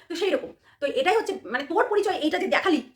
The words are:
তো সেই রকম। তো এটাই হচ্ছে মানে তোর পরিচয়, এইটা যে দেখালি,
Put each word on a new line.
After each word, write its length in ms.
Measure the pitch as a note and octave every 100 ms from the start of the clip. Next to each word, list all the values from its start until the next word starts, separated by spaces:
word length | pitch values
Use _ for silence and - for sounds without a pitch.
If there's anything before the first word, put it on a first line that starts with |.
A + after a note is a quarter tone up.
| -
তো 60 | E4+
সেই 140 | F#4+
রকম। 180 | D4 - - _ -
তো 60 | C#4
এটাই 300 | B3 F4 A4
হচ্ছে 240 | - -
মানে 200 | F3+ B3
তোর 200 | C#4+ F4 -
পরিচয়, 260 | G#4 G4+ F4
এইটা 220 | D4+ F4+
যে 100 | D4+
দেখালি, 340 | - F#4+ C#4+ -